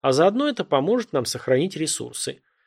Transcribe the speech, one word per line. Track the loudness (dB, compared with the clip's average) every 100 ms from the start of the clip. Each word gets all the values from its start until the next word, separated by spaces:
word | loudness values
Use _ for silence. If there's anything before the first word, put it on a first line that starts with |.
А | 2
заодно | 4 4 4 -2
это | -2
поможет | 0 0 2 0 0
нам | -4
сохранить | -4 -6 0 2 2
ресурсы. | -4 -6 -4 -8 -8 -10 -10 _ _